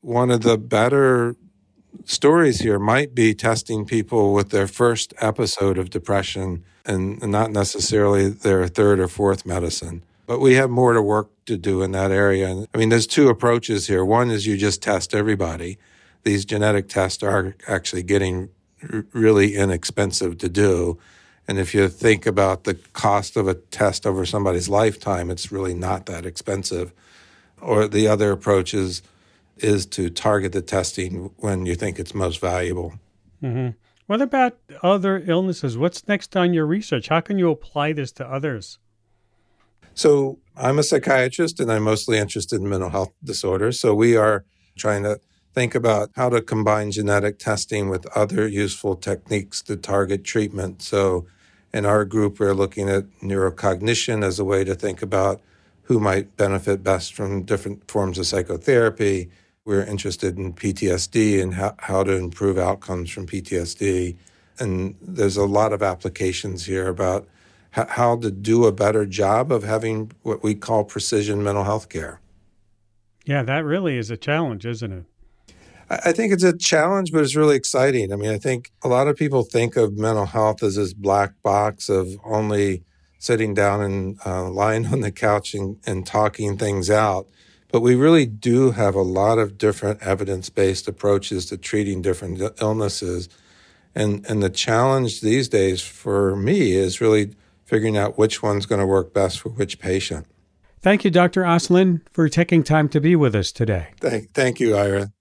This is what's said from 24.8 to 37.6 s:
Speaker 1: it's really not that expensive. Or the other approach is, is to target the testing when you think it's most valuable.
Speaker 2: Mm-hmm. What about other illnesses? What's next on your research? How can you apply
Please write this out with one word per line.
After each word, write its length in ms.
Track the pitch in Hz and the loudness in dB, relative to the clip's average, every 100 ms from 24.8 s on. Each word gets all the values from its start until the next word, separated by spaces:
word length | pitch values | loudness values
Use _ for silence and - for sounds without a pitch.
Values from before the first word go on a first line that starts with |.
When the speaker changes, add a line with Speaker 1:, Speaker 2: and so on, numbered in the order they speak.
| 110 104 - 92 87 | 2 0 -4 -4 -4
Speaker 1:
it's 200 | 87 - | -8 -8
really 240 | 98 95 | -6 -6
not 320 | 90 92 92 - | -6 -6 -6 -8
that 180 | 92 | -12
expensive. 680 | 87 85 - 98 92 90 87 _ _ _ _ _ _ _ | -12 -12 -6 -6 -4 -6 -8 _ _ _ _ _ _ _
Or 280 | - 107 107 | -2 0 2
the 180 | 107 107 | 2 4
other 240 | 107 104 | 4 2
approach 420 | 98 104 101 90 | 0 2 2 2
is, 300 | 104 95 90 _ _ _ _ _ _ | -4 -4 -6 _ _ _ _ _ _
is 280 | 107 104 90 | 0 0 -2
to 240 | - 90 | -4 -4
target 420 | 85 107 104 95 | -2 0 0 0
the 100 | 92 | -4
testing 720 | 85 98 90 - 92 90 95 _ | -2 -2 -2 -4 -6 -8 -12 _
when 280 | 107 95 90 | -4 -4 -4
you 80 | |
think 240 | 87 107 90 | -4 -4 -6
it's 160 | 87 | -10
most 260 | 101 92 85 | -6 -6 -4
valuable. 540 | 92 90 90 90 87 101 _ _ _ _ | -4 -2 -4 -6 -8 -12 _ _ _ _
Speaker 2:
Mm-hmm. 280 | 135 120 127 113 _ _ _ | -6 -4 -4 -8 _ _ _
What 160 | 214 | -2
about 360 | 269 277 254 247 _ - | 0 2 0 0 _ -2
other 440 | 175 196 190 190 175 | 2 2 2 -2 0
illnesses? 500 | 170 190 170 135 117 | 0 0 -4 -6 -2
What's 300 | 170 - - | -2 -4 -4
next 300 | 202 - 190 | -4 -2 0
on 180 | 175 | 2
your 120 | 170 151 | 2 0
research? 420 | 185 214 131 - | -2 -2 -6 0
How 120 | 160 | -2
can 160 | 165 202 | 0 0
you 140 | 175 | 0
apply 440 | 151 | 0